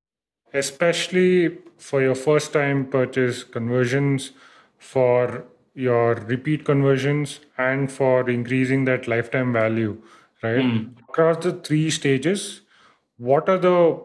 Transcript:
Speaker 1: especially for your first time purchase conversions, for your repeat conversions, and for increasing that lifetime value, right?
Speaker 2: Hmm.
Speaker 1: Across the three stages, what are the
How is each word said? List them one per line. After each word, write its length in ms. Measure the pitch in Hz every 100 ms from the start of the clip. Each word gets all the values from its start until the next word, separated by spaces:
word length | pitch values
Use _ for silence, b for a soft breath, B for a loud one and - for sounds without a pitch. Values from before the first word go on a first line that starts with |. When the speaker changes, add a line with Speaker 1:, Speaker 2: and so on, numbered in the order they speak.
| _ _ _ _ _
Speaker 1:
especially 1040 | 139 135 - 170 165 - 185 180 180 165 - - _
for 240 | - 139
your 140 | 131
first 380 | 131 - 151 147
time 340 | 156 139 139 127
purchase 560 | 135 127 135 127 120
conversions, 880 | - 120 117 127 123 139 143 135 - b b b b _
for 680 | - 135 123 123 123 113 - _ _
your 400 | - 127 120 117
repeat 500 | 113 107 127 151 151
conversions, 760 | - 139 139 135 135 147 143 - - -
and 320 | 127 135 135
for 400 | - 135 127 123
increasing 540 | 120 120 131 127 135
that 240 | 131 127 120
lifetime 440 | 113 117 135 123
value, 480 | 117 110 113 110 107 B B B _
right? 200 | 113 120
Speaker 2:
Hmm. 220 | 127 113 110 - _
Speaker 1:
Across 360 | - 160 165
the 80 | 175
three 380 | 175 - 156 156
stages, 720 | 147 143 131 147 196 - - b b b b b _
what 320 | 120 143 156
are 100 | 185
the 420 | 180 180 165 -